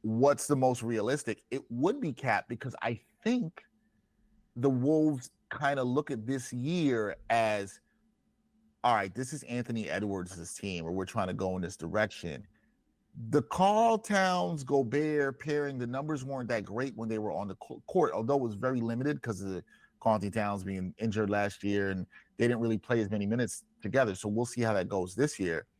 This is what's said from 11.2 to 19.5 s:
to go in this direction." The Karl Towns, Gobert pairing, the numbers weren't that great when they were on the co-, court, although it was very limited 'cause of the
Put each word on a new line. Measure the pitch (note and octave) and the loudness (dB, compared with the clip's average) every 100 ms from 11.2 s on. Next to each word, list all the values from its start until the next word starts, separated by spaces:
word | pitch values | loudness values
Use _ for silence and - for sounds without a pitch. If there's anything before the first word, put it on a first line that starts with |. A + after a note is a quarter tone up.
| F#2 | -2
to | |
go | G2 F#2+ F#2 | -2 -2 -2
in | |
this | E2+ - | -6 -6
direction." | E2 G2+ G#2+ - E2+ C2+ - _ _ _ _ _ _ - A2+ | -2 0 0 -2 -8 -10 -12 _ _ _ _ _ _ -14 0
The | C#3+ | 0
Karl | - - F#3+ G#3+ A3+ A3 | 0 2 4 6 4 2
Towns, | - G3+ F#3+ F3+ F3+ D#3+ | 2 2 4 2 0 -4
Gobert | C3 C#3+ A#2+ C#3+ D3+ D3+ C#3 C3 | 2 2 2 0 2 2 0 -2
pairing, | D#3 D3 C#3+ C3 | -4 -2 -2 -4
the | A#2+ | -4
numbers | C3 D3+ D3 C3 | -4 -4 -6 -4
weren't | C3+ A#2 | -6 -2
that | A#2 F2+ | -2 -2
great | G#2+ C3+ G#2 | -4 -4 -4
when | A2+ | -4
they | A2 | -2
were | G#2+ | -2
on | D#2 G2+ | -4 -6
the | F#2+ | -10
co-, | - - - | -14 -16 0
court, | F#3 D#3+ | 2 4
although | F#2 A2+ C#3+ | 2 2 2
it | |
was | A#2+ G2+ | 0 -2
very | B2+ B2+ | 0 0
limited | A#2 A#2 C#3 C#3+ | 0 0 -2 -2
'cause | A#2+ F#2+ | -4 -4
of | |
the | G2 | -4